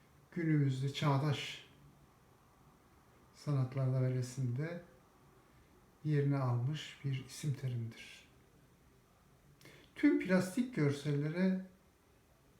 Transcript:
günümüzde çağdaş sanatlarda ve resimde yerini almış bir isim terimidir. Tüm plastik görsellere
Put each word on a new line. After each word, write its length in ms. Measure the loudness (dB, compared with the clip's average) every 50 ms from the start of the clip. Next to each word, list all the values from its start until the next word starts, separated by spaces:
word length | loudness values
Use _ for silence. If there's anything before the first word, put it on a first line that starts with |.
| -20 _ _ -20 -20 _ -6
günümüzde 600 | -2 2 4 4 4 4 2 2 0 -2 -4 -2
çağdaş 720 | 0 2 2 2 2 2 0 0 -2 -4 -8 -12 -14 -16 -20 -20 -20 -20 -20 -20 -20 -20 -20 _ _ _ -20 -20 _ _ _ _ _ -20 -20 -20 _ _ _ _ -20 _ _ -20 _ -20 -20 _
sanatlarda 640 | -10 -4 -2 0 0 0 0 -2 -2 0 0 2 2 2
ve 120 | 2 0
resimde 680 | 0 -2 -4 -4 -4 -4 -2 -2 -2 -4 -6 -6 -10 -12 -16 -20 -20 -20 _ _ -20 -20 -20 -20 -20 -20 _ -20 -20 -20 _ -20 -20 -20 _ _ _ -2
yerini 320 | 0 2 2 4 2 2
almış 640 | 2 2 0 0 0 0 -2 -2 -4 -6 -10 -14 -10 -6
bir 200 | -6 -6 -6 -6 -10
isim 260 | -12 -8 -6 -4 -4
terimidir. 680 | -4 -4 -4 -4 -4 -6 -8 -10 -14 -18 -20 -20 -20 -20 -20 _ -20 -20 _ _ -20 -20 _ _ _ _ -20 _ _ _ _ _ _ _ _ -20 _ _ -20 -20 _ -20 -20 -20 -20 -20 -20 _
Tüm 260 | 2 4 4 4 4
plastik 540 | 4 2 2 2 2 2 0 -2 -2 -2 0
görsellere 880 | 2 2 2 2 0 0 0 0 0 0 -2 0 2 2 2 2 0 -2 -8 -14 -20 _ _ _ _ _ _ _ _ _ _ _ _ _ _ _ _